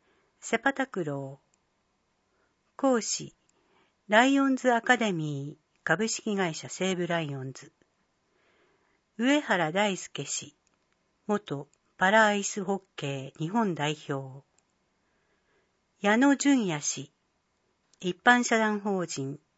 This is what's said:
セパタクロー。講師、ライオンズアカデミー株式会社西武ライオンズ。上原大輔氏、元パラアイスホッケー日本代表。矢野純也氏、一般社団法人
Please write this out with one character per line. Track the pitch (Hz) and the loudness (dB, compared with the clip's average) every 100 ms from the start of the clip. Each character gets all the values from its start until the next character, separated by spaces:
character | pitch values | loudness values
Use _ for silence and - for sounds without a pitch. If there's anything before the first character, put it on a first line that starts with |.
| _ _ _ _ | _ _ _ _
セ | - 226 | -4 -2
パ | 277 | 0
タ | 277 262 | -2 -4
ク | 196 | -4
ロ | 151 139 135 139 _ _ _ _ _ _ _ _ _ _ _ _ _ - | -4 -6 -8 -14 _ _ _ _ _ _ _ _ _ _ _ _ _ -2
ー。 | |
講 | 269 240 | 2 2
師、 | - - - _ _ _ _ _ _ _ - | 0 -8 -8 _ _ _ _ _ _ _ 2
ラ | 214 262 | 4 6
イ | 277 | 4
オ | 269 | 2
ン | 262 | 2
ズ | 254 | 2
ア | 233 | 0
カ | 226 240 | 2 2
デ | 220 | 2
ミ | 170 151 143 143 - | -2 -4 -6 -8 -12
ー | _ _ | _ _
株 | - 165 220 | -2 0 0
式 | - - 202 | -4 -4 -2
会 | 180 | -2
社 | 156 135 | -4 -12
西 | - 185 180 | -4 -2 -2
武 | 175 | -2
ラ | 170 | -2
イ | 151 139 | -4 -8
オ | |
ン | 131 | -10
ズ。 | 131 143 _ _ _ _ _ _ _ _ _ _ _ _ _ _ - | -12 -20 _ _ _ _ _ _ _ _ _ _ _ _ _ _ -2
上 | 247 294 | 2 2
原 | 285 190 156 | 2 0 0
大 | 180 214 185 | 0 -2 -2
輔 | - - 139 | -8 -12 -8
氏、 | - 135 _ _ _ _ _ _ _ - | -8 -10 _ _ _ _ _ _ _ -4
元 | 202 - 143 - _ _ - | -4 -4 -10 -10 _ _ 0
パ | 185 | 4
ラ | 220 214 | 6 6
ア | 202 | 4
イ | |
ス | 196 214 | -4 -6
ホ | 185 196 | -4 -4
ッ | _ - | _ -10
ケ | 143 139 135 - | -8 -8 -10 -8
ー | |
日 | 156 | -4
本 | 226 214 | 0 0
代 | 151 147 151 - | 0 -2 -4 -6
表。 | 139 135 135 _ _ _ _ _ _ _ _ _ _ _ _ _ _ _ _ | -8 -8 -16 _ _ _ _ _ _ _ _ _ _ _ _ _ _ _ _
矢 | 202 226 | 2 6
野 | 277 277 | 6 4
純 | 285 269 196 | 4 4 2
也 | 151 | -2
氏、 | - - 135 _ _ _ _ _ _ _ _ _ | -4 -6 -10 _ _ _ _ _ _ _ _ _
一 | 185 175 | -6 0
般 | 247 247 | 4 4
社 | 240 226 | 4 2
団 | 214 208 | 2 0
法 | 202 190 170 | -2 -4 -4
人 | - 135 147 _ | -6 -8 -10 _